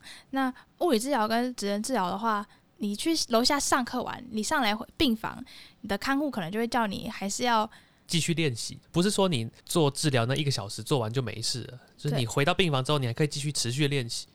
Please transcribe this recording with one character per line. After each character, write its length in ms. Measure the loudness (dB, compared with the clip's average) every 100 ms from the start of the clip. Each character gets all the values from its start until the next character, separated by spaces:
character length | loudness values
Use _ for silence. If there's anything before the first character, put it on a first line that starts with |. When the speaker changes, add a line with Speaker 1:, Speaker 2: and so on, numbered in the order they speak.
| -18 -20 -6
Speaker 1:
那 220 | -2 -2 -4 -12 -2
物 120 | 2
理 80 | 2
治 100 | 2
疗 180 | 0 2
跟 280 | 0 0 -2
职 120 | -2
能 140 | -2
治 120 | 0
疗 160 | 0 0
的 80 | 0
话， 280 | 0 -2 -4 _ _ -8
你 180 | -6 -2
去 160 | 0 0 2
楼 140 | 2
下 160 | 4 2
上 260 | 2 2 0
课 180 | -4
完， 180 | -6 -8 -8
你 120 | -4
上 180 | 0 2
来 140 | 2 0
回 100 | -4 0
病 180 | 2 2
房， 260 | -2 -8 -14 -18 -20 _
你 60 | -4
的 100 | -4
看 220 | 0 0
护 100 | 0
可 120 | -2
能 100 | -4
就 80 | -2
会 80 | 0
叫 180 | 0 0
你 220 | -2 -8
还 200 | -6 -6
是 140 | -2
要 260 | 2 2 0 -4 -20 _ -2
Speaker 2:
继 120 | 0
续 140 | 2
练 200 | 2 0 -2
习， 220 | -8 -10 _
不 120 | 0
是 80 | 2
说 180 | 4 2
你 200 | 2 -2 -8 -2
做 240 | 2 4
治 180 | 2 2
疗 160 | 2 2
那 100 | 0
一 80 |
个 60 | 0
小 180 | -2 -4
时 140 | -8
做 160 | -2 0
完 160 | 0
就 80 | -2
没 180 | -4 -4
事 220 | -4 -4 -8
了， 140 | -14 -20 -8
就 140 | -2
是 60 | 0
你 100 | 0
回 180 | 2
到 100 | 2
病 180 | 4 2
房 120 | 2
之 80 | 2
后， 60 | 0
Speaker 1:
对。 40 |
Speaker 2:
你 60 | 0
还 60 |
可 100 | 0
以 40 | 0
继 120 | 0
续 120 | -4
持 200 | -2 -2
续 160 | 0 0
练 220 | 0 -2
习， 160 | -6 -10